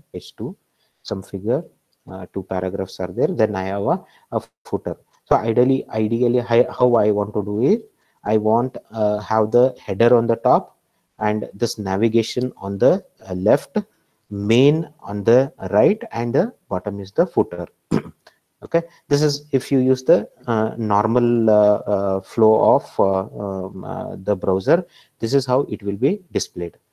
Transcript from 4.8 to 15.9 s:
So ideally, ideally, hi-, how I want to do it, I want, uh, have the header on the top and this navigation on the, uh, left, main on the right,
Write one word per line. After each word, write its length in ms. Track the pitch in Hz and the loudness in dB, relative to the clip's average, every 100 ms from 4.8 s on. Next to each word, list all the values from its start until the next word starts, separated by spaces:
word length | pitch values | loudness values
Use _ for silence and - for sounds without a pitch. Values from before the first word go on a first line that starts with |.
| 87 85 _ _ | -6 -10 _ _
So 120 | - 135 | -2 -2
ideally, 500 | 113 113 127 135 - | 0 2 2 0 -2
ideally, 520 | 113 107 117 123 120 | -4 -2 0 0 0
hi-, 280 | 117 117 123 - | 2 2 2 2
how 160 | 127 117 | 2 4
I 140 | 107 | 2
want 220 | 101 104 | 2 -2
to 100 | 107 | -4
do 240 | 98 104 135 | -4 0 2
it, 240 | 233 - _ _ _ | 0 -2 _ _ _
I 140 | 104 110 | -2 0
want, 400 | 107 113 123 - - | 2 2 0 -8 -12
uh, 260 | 110 107 104 | -2 -2 -2
have 320 | 107 110 107 | -2 0 2
the 240 | 120 131 - | 4 2 0
header 340 | - 98 117 | -6 2 4
on 120 | 120 113 | 4 2
the 80 | 113 | 0
top 400 | 123 165 - _ _ _ _ - | 2 2 0 _ _ _ _ -4
and 300 | 107 107 - | -2 -2 -4
this 240 | - 117 - | -4 -6 -4
navigation 760 | 98 95 113 113 110 - 127 - | -4 0 2 2 0 -4 -6 -6
on 200 | 98 98 | -8 0
the, 240 | 123 190 - _ - | 2 2 -4 _ -10
uh, 40 | |
left, 460 | 92 98 139 - 214 - _ _ _ - | -2 2 2 0 -8 -8 _ _ _ -12
main 580 | 101 101 117 139 160 165 _ | -6 0 4 4 4 -2 _
on 240 | 101 104 | -10 -4
the 280 | 101 123 139 - 95 | 2 2 2 -6 -2
right, 280 | 101 139 | 2 2